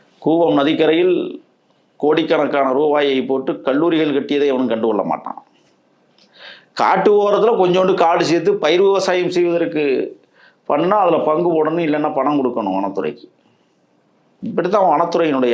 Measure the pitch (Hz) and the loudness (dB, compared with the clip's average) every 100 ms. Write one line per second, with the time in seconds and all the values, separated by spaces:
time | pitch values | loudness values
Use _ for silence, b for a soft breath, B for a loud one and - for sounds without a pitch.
0 | b _ 147 165 160 147 143 160 156 160 | b _ -2 2 2 2 0 0 2 2
1 | 180 175 - - _ _ _ _ _ - | 2 0 -4 -12 _ _ _ _ _ -4
2 | 147 160 156 151 135 143 135 131 151 147 | 0 0 0 0 0 0 0 0 0 2
3 | 143 131 123 135 131 156 139 139 170 160 | 0 0 -2 -4 -4 -6 -2 0 0 0
4 | 156 139 135 143 143 127 123 113 113 104 | 0 -2 -2 0 0 0 -2 -2 0 -2
5 | 90 73 - - _ _ _ _ _ _ | -2 -6 -8 -18 _ _ _ _ _ _
6 | _ _ B B B B B - 117 185 | _ _ B B B B B -2 0 2
7 | 214 208 202 208 220 190 180 180 185 165 | 4 4 2 2 2 2 2 2 2 2
8 | 165 175 147 170 170 202 156 180 196 196 | 2 2 0 0 0 0 0 2 2 2
9 | 190 180 175 175 175 170 165 156 143 123 | 0 -2 0 0 0 0 -2 -2 -2 -2
10 | - - _ b b b - 143 175 208 | -4 -10 _ b b b -4 -2 0 2
11 | 180 151 143 156 175 160 156 165 160 151 | 2 0 0 0 0 0 0 -2 -2 -2
12 | 143 135 135 147 127 113 101 95 98 95 | -2 -2 -2 0 -2 -2 -4 -4 -4 -6
13 | 78 - - _ _ _ _ _ _ _ | -8 -10 -20 _ _ _ _ _ _ _
14 | _ _ _ - - 180 175 202 185 151 | _ _ _ -14 -8 -4 0 2 2 2
15 | 170 170 165 135 123 | 0 0 0 0 0